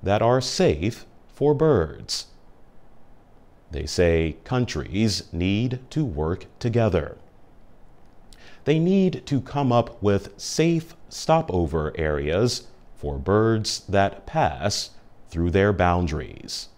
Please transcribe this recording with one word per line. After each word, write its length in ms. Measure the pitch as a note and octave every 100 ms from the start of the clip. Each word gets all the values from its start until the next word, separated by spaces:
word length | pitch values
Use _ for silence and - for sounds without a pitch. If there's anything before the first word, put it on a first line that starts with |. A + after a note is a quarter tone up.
that 200 | - G#2
are 180 | A2+ C3
safe 640 | B2+ - F3+ D#2 F#2+ - - - -
for 240 | - C#3+
birds. 760 | D3 D#3+ B2 D#2+ - - - - - - - - - - - - - - - - - -
They 140 | D2+
say 540 | D2 - F2 E2 D#2+ D2
countries 840 | - B2+ A#2+ - - F#2+ A2 F#2 -
need 480 | E2+ F2+ G2+ B2 B2+ -
to 160 | - D3
work 400 | D2 D#2 F2+ - -
together. 600 | B2 A#2 A2 F2 D2 - - - - - - - - - - - - - - -
They 140 | - D#3
need 480 | E3 G3 F#3 - -
to 160 | C#3
come 300 | - D3 C3
up 300 | A#2+ A#2 -
with 380 | G2+ G2+ - -
safe 560 | - - E3 E3 D#3+ - -
stopover 840 | - - D#3+ D#3+ F#2 E2 D#2+ D2+ -
areas 680 | D#2 D2+ C#2+ F2 A#2+ - - - -
for 240 | - D2 C#2+
birds 600 | C2+ G#2 A2 A2 G#2 -
that 440 | - G2 G2 -
pass 680 | - D#3+ A#2 - F#2+ - - - - - -
through 220 | E2 E2+
their 240 | F2 G2+
boundaries. 920 | F2+ F2+ F2 F2 D#2 - - - - -